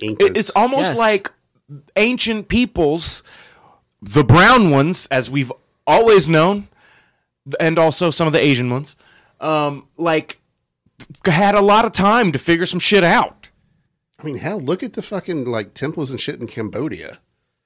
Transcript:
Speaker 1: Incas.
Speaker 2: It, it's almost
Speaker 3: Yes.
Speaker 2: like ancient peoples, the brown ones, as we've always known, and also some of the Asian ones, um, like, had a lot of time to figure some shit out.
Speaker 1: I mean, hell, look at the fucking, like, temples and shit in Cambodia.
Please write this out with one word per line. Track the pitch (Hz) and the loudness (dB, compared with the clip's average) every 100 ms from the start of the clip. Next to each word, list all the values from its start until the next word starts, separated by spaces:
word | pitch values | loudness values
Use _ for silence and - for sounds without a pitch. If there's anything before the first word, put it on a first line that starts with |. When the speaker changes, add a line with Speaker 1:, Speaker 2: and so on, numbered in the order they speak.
Speaker 1:
Incas. | 107 107 196 | -6 0 0
Speaker 2:
It, | 214 | 0
it's | - | -4
almost | 190 240 269 185 | -2 -2 -2 -4
Speaker 3:
Yes. | 226 | -2
Speaker 2:
like | 220 208 - _ _ _ - 143 _ - | -2 -2 -6 _ _ _ -20 -20 _ -2
ancient | 220 254 - 220 - | -2 -2 -4 -4 -2
peoples, | 226 247 - 156 160 151 - - - - _ _ _ _ _ | -2 -2 0 -2 -2 -4 -6 -8 -20 -20 _ _ _ _ _
the | 101 110 | -2 2
brown | 131 151 202 254 196 | 4 6 6 6 4
ones, | 139 147 185 - | 2 0 -2 -2
as | 135 123 | -4 -4
we've | 139 127 - _ _ - | -4 -6 -8 _ _ 0
always | 165 226 202 151 | 4 6 6 6
known, | 160 165 202 202 _ _ _ _ _ _ _ - 135 | 4 2 0 -6 _ _ _ _ _ _ _ -12 -4
and | 165 165 | -2 2
also | 160 143 175 | 0 2 -2
some | 147 160 | 0 0
of | |
the | 147 | 2
Asian | 143 127 123 | 2 2 0
ones, | 123 147 - _ _ _ - | -4 -8 -18 _ _ _ -10
um, | 156 156 147 143 - - | -4 -2 -2 -6 -16 -6
like, | 165 160 156 - _ _ _ _ _ - - - - | -2 -2 -4 -16 _ _ _ _ _ -20 -20 -6 0
had | 160 202 202 | 2 2 4
a | |
lot | 202 208 233 | 4 4 2
of | |
time | - 190 226 214 | 0 2 2 2
to | 139 | -2
figure | - 170 175 | -2 -2 -2
some | 180 | -4
shit | - 202 | 2 2
out. | 170 220 - - - _ _ _ _ _ _ _ | 4 2 0 -6 -20 _ _ _ _ _ _ _
Speaker 1:
I | 151 | -12
mean, | 123 | -8
hell, | 120 208 | -8 -6
look | 131 185 | -4 -4
at | 247 | -6
the | - | -12
fucking, | - 196 - 165 123 | -10 -10 -6 -6 -4
like, | 117 101 | -6 -6
temples | - 147 156 139 | -8 -8 -6 -8
and | 127 | -8
shit | - - | -8 -10
in | 113 | -10
Cambodia. | - 107 104 151 90 73 - _ _ _ _ | -10 -8 -6 -8 -10 -16 -20 _ _ _ _